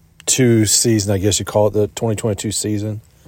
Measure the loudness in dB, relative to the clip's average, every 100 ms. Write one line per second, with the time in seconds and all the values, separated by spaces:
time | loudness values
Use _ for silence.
0 | _ _ -4 2 4 4 4 2 2 0
1 | 0 0 0 -2 -2 2 2 2 -2 -2
2 | -4 -2 -4 -4 -4 -4 -4 -4 -4 -8
3 | -12 _